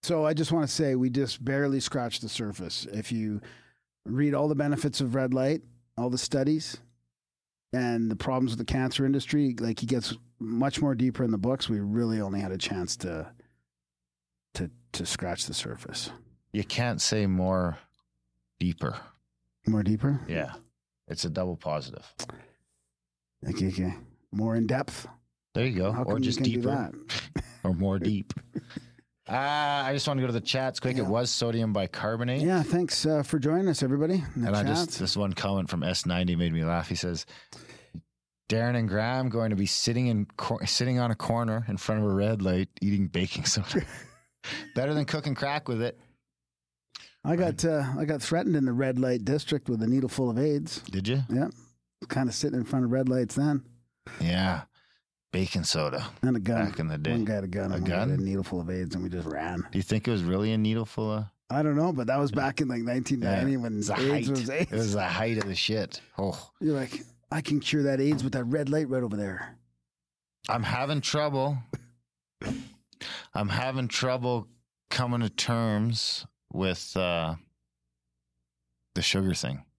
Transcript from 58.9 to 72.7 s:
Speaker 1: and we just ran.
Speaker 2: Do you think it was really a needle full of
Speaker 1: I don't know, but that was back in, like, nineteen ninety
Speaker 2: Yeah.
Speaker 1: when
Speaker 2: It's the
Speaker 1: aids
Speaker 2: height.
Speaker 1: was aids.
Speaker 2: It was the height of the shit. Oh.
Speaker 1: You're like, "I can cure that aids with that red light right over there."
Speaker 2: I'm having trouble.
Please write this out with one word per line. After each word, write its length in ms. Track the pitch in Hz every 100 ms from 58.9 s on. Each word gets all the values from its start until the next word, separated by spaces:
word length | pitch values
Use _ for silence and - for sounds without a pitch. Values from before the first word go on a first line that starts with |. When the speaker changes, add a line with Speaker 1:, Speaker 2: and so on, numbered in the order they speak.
Speaker 1:
and 100 | 90
we 60 | 87
just 180 | 87 80
ran. 320 | 73 80 90 87
Speaker 2:
Do 60 | -
you 40 |
think 260 | 95 107 113
it 20 |
was 120 | 110
really 300 | 87 95 107
a 60 | 110
needle 280 | 107 110 110
full 260 | - 110
of 140 | 107 107 _ _
Speaker 1:
I 120 | 131
don't 140 | 151 147
know, 160 | 170
but 140 | 147 117
that 120 | 135
was 140 | 143
back 300 | 113 135 139
in, 60 | 143
like, 120 | 120
nineteen 400 | 117 123 123 135
ninety 320 | 107 95 135
Speaker 2:
Yeah. 60 | 135
Speaker 1:
when 180 | 117 107
Speaker 2:
It's 120 | 101
the 40 | 101
Speaker 1:
aids 80 | 131
Speaker 2:
height. 180 | 143 127
Speaker 1:
was 200 | 135 120
aids. 240 | 139 175
Speaker 2:
It 40 | 107
was 180 | 113
the 100 | 101
height 320 | 92 87 113 110
of 80 |
the 100 | 101
shit. 460 | 90 - 110 98 - - -
Oh. 340 | 98 160 - _
Speaker 1:
You're 140 | 156
like, 300 | 143 131 302 - - _
"I 120 | 151
can 180 | 147 151
cure 220 | - 156
that 180 | 139 135
aids 240 | 139 147
with 80 | 131
that 120 | 127
red 260 | 120 147 143
light 180 | 151 147
right 140 | 131
over 160 | 120 101
there." 400 | 101 92 - - _ _ _ _ _ _ _ _ -
Speaker 2:
I'm 140 | 117
having 400 | 110 120 139 151
trouble. 560 | - 151 147 139 135 143 117 - - _ _ _ _ _ - - -